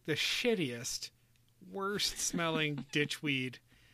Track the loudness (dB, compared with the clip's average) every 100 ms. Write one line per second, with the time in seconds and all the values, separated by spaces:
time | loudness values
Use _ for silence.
0 | -2 0 2 2 2 2 0 -2 -6 -6
1 | -8 _ _ _ _ _ -12 -4 -2 0
2 | 0 0 -2 0 2 2 2 -2 -2 2
3 | 2 0 0 0 -2 -6 _ -20 -20